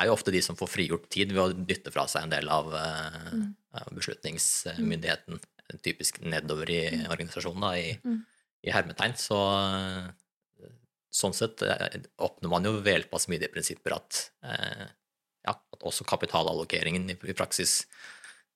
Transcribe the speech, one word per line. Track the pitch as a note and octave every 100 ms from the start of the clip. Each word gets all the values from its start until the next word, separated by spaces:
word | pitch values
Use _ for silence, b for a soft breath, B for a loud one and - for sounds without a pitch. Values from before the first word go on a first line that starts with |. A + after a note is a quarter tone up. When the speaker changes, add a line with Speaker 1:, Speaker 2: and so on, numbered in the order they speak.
Speaker 1:
er | F#2
jo |
ofte | A2 -
de | F#2
som | - E2+
får | F#2
frigjort | - E2+ E2+ -
tid | - G2
ved | F#2+
å | F#2 F2+ F2+
dytte | F#2 -
fra | D2+ C#2
seg | -
en | D#2+
del | D2 D2+
av, | D#2 D#2
eh, | D#2 D#2+ D#2 D#2+ E2 E2
Speaker 2:
Mm. | A3+ G#3 G3+ _
Speaker 1:
av | - -
beslutningsmyndigheten, | - - - D#3 D#3+ - - - - A3 E2 E2+ D#2+ - E2 - - _ -
typisk | - - - -
nedover | E2 D#2+ D2+ D2+ D#2+
i | E2+ D#2+ D#2+
Speaker 2:
Mm. | D2+
Speaker 1:
organisasjonen | E2 E2+ - F2 F2+
da, | G2+ F2+
i, | E2 G#2+
Speaker 2:
Mm. | B3 A3+ B B B _
Speaker 1:
i | -
hermetegn. | G#2 E2+ - A2+ B2
Så, | - G2+ G2 G2 G2 F#2+ F#2+ F#2 F2+ - _ _ _ _
eh, | - - _ _ _
sånn | - G2
sett, | - A2+ -
eh, | G2 G2 - - - -
åpner | - - E2+
man | F2
jo | G2+ G#2+
ved | G2+ F2
hjelp | -
av | E2+
smidige | - E2+ -
prinsipper | E2 D#2 - -
at, | E2 - - - -
eh, | C3 A2+ G#2 - - - _ _ _ _
ja, | - - _
at | -
også | E2 - -
kapitalallokeringen | - F2 F#2 F#2 D#2+ D#2+ E2+ D#2+ F2+ F#2
i, | F2+ -
i |
praksis, | F#2+ F#2 - E2+ - - B B B B B B